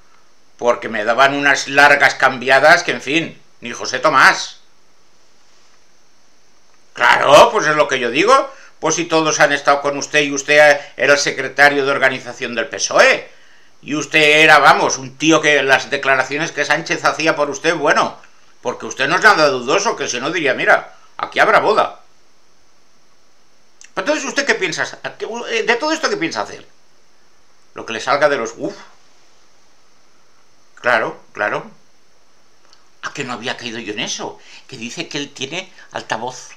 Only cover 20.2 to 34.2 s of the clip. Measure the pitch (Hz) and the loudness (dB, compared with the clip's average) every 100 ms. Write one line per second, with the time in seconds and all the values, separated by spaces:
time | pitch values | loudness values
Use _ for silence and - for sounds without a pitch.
20.2 | 135 175 147 120 196 147 - - - - | -4 -2 -2 -2 2 2 0 -20 -20 -10
21.2 | - - 165 202 139 214 - - - - | -8 0 2 2 2 0 -2 -6 -20 -20
22.2 | - - - - - - - - - - | -20 -20 -20 -20 -20 -20 -20 -20 -20 -20
23.2 | - - - - - - - - - 302 | -20 -20 -20 -20 -20 -20 -14 -8 -4 -4
24.2 | 269 - 185 196 185 160 131 - 131 - | -4 -6 -2 -2 -2 -6 -8 -8 -14 -12
25.2 | - 233 - 226 196 233 302 311 254 196 | -12 -12 -8 -6 -2 -2 -2 -4 -4 -4
26.2 | 160 117 98 - - - - - - - | -6 -6 -8 -12 -20 -20 -20 -20 -20 -20
27.2 | - - - - - - 107 113 120 120 | -20 -20 -20 -20 -20 -18 -10 -8 -2 2
28.2 | 147 139 113 - 131 - - - - - | 2 0 -4 -8 -12 -12 -20 -20 -20 -20
29.2 | - - - - - - - - - - | -20 -20 -20 -20 -20 -20 -20 -20 -20 -20
30.2 | - - - - - - 120 120 131 160 | -20 -20 -20 -20 -20 -8 0 0 -2 -8
31.2 | - 104 104 135 220 - - - - - | -18 -6 -6 -6 -10 -20 -20 -20 -20 -20
32.2 | - - - - - - - - - - | -20 -20 -20 -20 -20 -20 -20 -16 -16 -10
33.2 | 131 117 127 117 120 113 117 107 - - | -10 -8 -8 -10 -10 -12 -10 -8 -8 -8